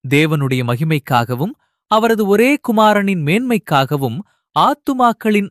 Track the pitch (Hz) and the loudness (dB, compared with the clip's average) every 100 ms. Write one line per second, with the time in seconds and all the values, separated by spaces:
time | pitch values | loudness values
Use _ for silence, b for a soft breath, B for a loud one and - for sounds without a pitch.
0 | 131 139 156 151 135 127 120 120 160 156 | 0 0 0 0 -2 -2 -2 -2 -2 -2
1 | - 127 117 123 180 302 _ _ _ 214 | 0 -2 0 -4 -6 -8 _ _ _ 0
2 | 226 220 202 208 247 285 - 220 214 208 | 2 0 2 2 2 0 0 2 4 4
3 | 196 185 147 202 254 220 - 143 135 147 | 0 -2 0 -2 0 -4 0 -2 0 -4
4 | 131 123 - _ _ 147 196 294 - 254 | -4 -6 -12 _ _ 0 0 0 -4 0
5 | 240 220 220 208 202 | 0 0 -2 -2 -2